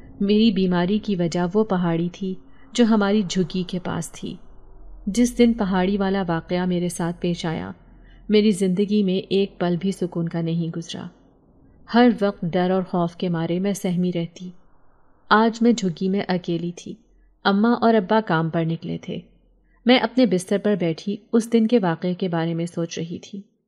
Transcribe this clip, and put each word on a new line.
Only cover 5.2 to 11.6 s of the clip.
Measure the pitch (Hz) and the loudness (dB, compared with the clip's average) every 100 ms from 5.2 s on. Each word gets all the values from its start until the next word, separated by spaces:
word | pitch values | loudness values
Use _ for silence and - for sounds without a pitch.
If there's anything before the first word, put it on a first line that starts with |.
| 240 240 | 2 4
दिन | 233 | 4
पहाड़ी | 233 196 190 185 202 | 4 0 0 2 0
वाला | 190 196 | 0 0
वाक़या | 180 165 - 180 180 | -2 -2 -2 -2 0
मेरे | 175 175 | 0 -2
साथ | - 170 175 | -4 -6 -2
पेश | 175 170 170 | -4 -2 -4
आया, | 160 92 - - - - - - | -6 -8 -14 -20 -20 -20 -14 0
मेरी | 208 214 | 4 4
ज़िंदगी | 185 190 180 202 208 | 2 0 0 2 2
में | 196 185 | 2 0
एक | - 190 196 - | 0 0 0 -2
पल | 175 175 | -2 0
भी | 196 | -2
सुकून | 190 175 175 170 | -4 -4 -4 -4
का | 170 | -4
नहीं | 165 170 165 | -2 -2 -4
गुजरा। | 170 165 185 180 - _ _ _ _ | -6 -10 -12 -14 -18 _ _ _ _